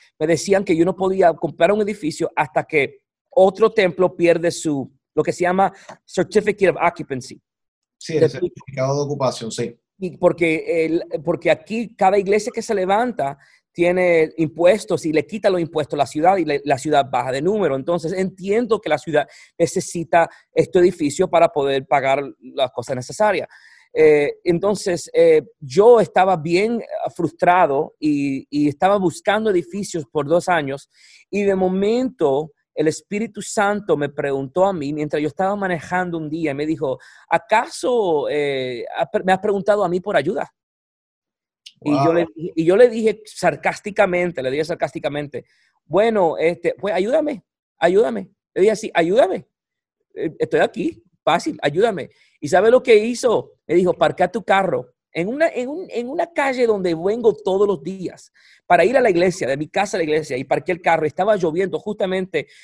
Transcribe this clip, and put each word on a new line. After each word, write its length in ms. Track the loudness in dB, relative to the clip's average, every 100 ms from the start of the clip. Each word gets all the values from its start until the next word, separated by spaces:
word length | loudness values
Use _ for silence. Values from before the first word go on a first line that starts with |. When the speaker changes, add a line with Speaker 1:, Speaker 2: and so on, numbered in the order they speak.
| _ _
Speaker 1:
me 80 | 0
decían 380 | 0 2 0
que 100 | 2
yo 100 | 0
no 120 | 0 0
podía 360 | -4 2 2
comprar 360 | 2 -6 0 0
un 120 | 2
edificio 500 | -2 -4 -8 -6 -6
hasta 300 | -4 -2 -2
que 380 | -2 -2 -2 -6 _ _ _
otro 400 | 2 2 4 0
templo 460 | 2 0 2 -2 2
pierde 340 | 2 2 0
su, 420 | -4 -4 -4 -6 _ _
lo 80 | -4
que 80 | -2
se 120 | -2
llama 300 | -2 0 0 -2 -20 -20
Certificate 640 | _ -4 0 0 0 2 0
of 80 | 2
Occupancy. 560 | -2 -2 -8 -10 -10 -20 _ _ _ _ _ _
Speaker 2:
Sí, 180 | -6
el 80 | 2
Speaker 1:
Te 60 | 2
Speaker 2:
certificado 680 | 2 -6 -8 -12 -4 -2 -2
de 60 |
ocupación, 500 | -4 -2 -4 -4 -10
sí. 260 | -6 -8 -8 _ _
Speaker 1:
Y 160 | -12 0
porque, 680 | 0 2 0 0 -2 -2
el, 200 | 0 -2 -4 -8
porque 280 | -4 -2 0
aquí 420 | 0 -2 -8 -8
cada 240 | 0 2 2
iglesia 320 | 2 -2 -2
que 100 | -8
se 120 | -6
levanta 640 | -4 0 0 -2 -4 -6 -8 _ _ _
tiene 640 | -2 0 2 2 4 2 0
impuestos 680 | -4 2 4 4 0 -4 0
y 60 |
le 120 | -2
quita 240 | -2 -2 -2
los 120 | 0
impuestos 340 | -2 -4 -6
a 40 | -2
la 80 | -2
ciudad 320 | 2 2 2
y 60 |
le, 160 | 0 -2
la 140 | -2 -4
ciudad 300 | 2 0 2
baja 220 | -2 -2
de 100 | -2
número. 360 | -2 0 0 -2
Entonces 360 | -2 -4 -4
entiendo 680 | -4 -6 -6 -2 -2 0 -2
que 80 | 0
la 100 | -4
ciudad 300 | 0 -2 -2 -10 -20 -2
necesita 720 | -2 -2 -6 -8 0 2 2 -4 _
este 280 | -2 2 4
edificio 500 | 4 2 -4 -2 0
para 200 | 4 2
poder 360 | 2 0 -2 0
pagar 380 | 0 2 -2 -2 -14
las 320 | -14 -4 -4
cosas 240 | -4 -8 -8
necesarias. 500 | -8 -2 0 0 -6 -16 _ _ _ 4
Eh, 440 | 6 6 2 -2
entonces, 640 | -2 0 0 -2 -2 -4 -2
eh, 300 | 4 6 4 2 _
yo 400 | -4 4 8 6
estaba 360 | 4 2 2 2
bien, 440 | 0 0 0 -2
eh, 40 | -6 -8 -8
frustrado 800 | -4 -6 0 2 4 4 2 -4 _
y, 440 | -2 -2 -2 -6 -6
y 180 | -2 -2
estaba 300 | 0 0 2
buscando 520 | 0 -2 -2 0 0
edificios 540 | -2 -2 -10 -8 -8 -6
por 160 | -6 0
dos 220 | 0 0
años 420 | -2 -2 -10 -14 _ _ -20 _
y 140 | -2
de 100 | 0
momento 960 | 0 0 0 0 0 -2 -2 0 0 -4 _ _
el 140 | -2 -2
Espíritu 520 | -2 _ -8 -6 -10
Santo 560 | -8 -2 -2 -2 -2 -2
me 120 | -2
preguntó 560 | -4 -4 -4 -4 0
a 80 | 0
mí 200 | 0 -6
mientras 300 | -6 -4 -4
yo 60 | -4
estaba 260 | -2 -4
manejando 640 | -2 -4 -6 -4 -4 -4 -6
un 100 | -6
día 220 | -4 -4
y 40 |
me 120 | -4 -4
dijo, 320 | -4 -4 -6 -12 -20 _
"¿Acaso, 960 | -4 0 0 0 -6 -2 0 0 0 0
eh, 560 | -2 -2 -4 -6 -8 -4 -2
ha 100 | 0
pre-, 140 | -2
me 100 | 0
has 60 | 0
preguntado 460 | 0 -2 0 0
a 40 | 0
mí 120 | -2
por 160 | 0 0
ayuda?" 360 | 0 -4 -8 _ _ _ _ _ _ _ _ _ _ _ -20 _
Y 120 | -2
yo 140 | 2 4
Speaker 2:
Wow. 80 |
Speaker 1:
le, 120 | 2 0
y 300 | -6 -8 0
yo 120 | 2 6
le 120 | 6
dije 340 | 4 -2 -4
sarcásticamente, 1200 | -10 -2 -2 0 -4 -6 -8 0 2 2 -2 -4
le 80 | -4
dije 140 | -4
sarcásticamente, 800 | -4 -4 -6 -4 -6 -6 -8 -12 -14 _ _ _
"Bueno, 520 | _ 0 2 2 0 2
este, 380 | -2 0 -4
pues 180 | -4 -4
ayúdame, 520 | -2 0 0 -2 -6 _ _ _ _
ayúdame." 540 | 2 4 2 -2 -10 _ _
Le 80 | 0
dije 100 | 2
así, 180 | 2 -2
"Ayúdame, 540 | 0 2 2 2 0 -10 _ _ _ _ _ _
eh, 200 | -8 -8 -4
estoy 220 | -2 0
aquí, 420 | 0 -2 -8 -8 _ _
fácil, 340 | -2 0 -2 -4
ayúdame." 480 | -4 0 0 -2 -10 _ _ _
¿Y 80 | 0
sabe 220 | 2 6
lo 100 | 4
que 140 | 6 4
hizo? 560 | 4 -2 0 0 -4 _ -2
Me 80 | 2
dijo, 180 | 2
"Parquea 360 | 2 0 2 -2
tu 120 | -2
carro 480 | 0 0 2 -4 -6 _ _
en 180 | -6 -6
una, 200 | -2 -2
en 220 | -2 -6
un, 160 | -8 -8
en 220 | -8 -6
una 160 | -6 -4
calle 400 | -2 -2 0 0
donde 280 | 2 0
vengo 380 | -2 -2 2 0
todos 340 | 0 -2 0 0
los 160 | 0
días 480 | -6 -10 -12 -12 -20 _ _ _ _
para 180 | 4
ir 140 | 4 4
a 20 |
la 80 | 2
iglesia, 380 | 2 2 0 -4
de 100 | -4
mi 120 | -4
casa 280 | -4 -4 -4
a 20 |
la 60 |
iglesia", 320 | -2 -2 -2 -8
y 80 |
parqué 280 | -2 -4 -2
el 100 | -2
carro. 240 | 0 0 0
Estaba 300 | -2 0 2
lloviendo, 420 | 0 -2 -4 -4
justamente, 680 | -8 -6 -4 -4 -4 -6 -8 -16